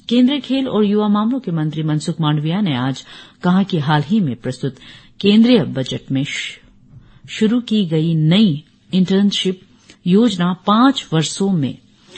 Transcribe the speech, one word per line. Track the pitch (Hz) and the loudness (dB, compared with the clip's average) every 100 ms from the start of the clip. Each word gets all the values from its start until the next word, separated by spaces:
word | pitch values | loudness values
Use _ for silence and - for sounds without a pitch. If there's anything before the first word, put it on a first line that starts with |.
| - | -2
केंद्रीय | 233 254 285 | 2 2 0
खेल | - 269 269 | -4 -4 -2
और | 208 | 0
युवा | 208 208 214 | 2 2 0
मामलों | 208 220 262 | 0 0 -2
के | 240 | -4
मंत्री | 165 156 151 | -4 -4 -4
मनसुख | 156 151 151 165 | -2 -2 -4 -2
मांडविया | 151 151 156 180 | 0 0 -2 -2
ने | 202 127 | -2 -2
आज | 127 131 - - - _ | -2 -6 -12 -20 -20 _
कहा | 180 185 | 0 0
कि | 196 170 | 0 -2
हाल | 139 151 | 0 -2
ही | 143 220 | 0 -2
में | 165 117 | -2 -4
प्रस्तुत | - 127 139 - - - - - | -8 -6 -8 -10 -16 -20 -20 -2
केंद्रीय | 202 214 233 247 | 2 4 6 4
बजट | 123 127 131 156 - | 2 -4 -6 -8 -4
में | 135 | -4
श-, | 143 - - - _ _ _ - - - - | -4 -6 -12 -14 _ _ _ -20 -20 -20 -14
शुरू | - 214 247 | -2 0 0
की | 240 214 | 0 -2
गई | 185 160 165 | 0 0 0
नई | 160 156 185 220 147 - _ _ | 2 2 4 4 0 -8 _ _
इंटर्नशिप | 190 180 190 202 - 185 185 - _ _ - 180 | 0 2 2 2 0 -4 -6 -10 _ _ -8 2
योजना | 190 240 185 175 | 4 2 0 -2
पांच | 185 - 214 262 262 - | -2 0 2 2 0 -2
वर्षों | 160 151 - 196 | -2 -2 -2 -2
में | 185 131 - _ _ _ | 0 -2 -6 _ _ _